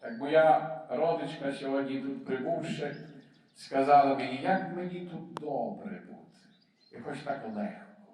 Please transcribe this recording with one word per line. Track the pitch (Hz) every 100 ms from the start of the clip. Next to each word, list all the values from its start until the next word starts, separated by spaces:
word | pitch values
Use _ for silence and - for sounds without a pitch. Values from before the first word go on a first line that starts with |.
Як | 113 117
моя | 139 160 160 127 - - -
родичка | 127 160 160 143 - 139
сьогодні | - 139 135 135 135
тут | 135 - -
прибувши, | 127 127 143 156 - 147 - - - - _ _
сказала | _ - 135 135 143 139
мені: | 135 - 127
«Як | 180 190 170 175
мені | 180 175
тут | 180 160 -
добре | - 147 131 113 - 107 95 -
бути, | - - - _ _ _ _ _
і | -
хоч | 147 139
так | - - - 107
легко». | 101 - - - -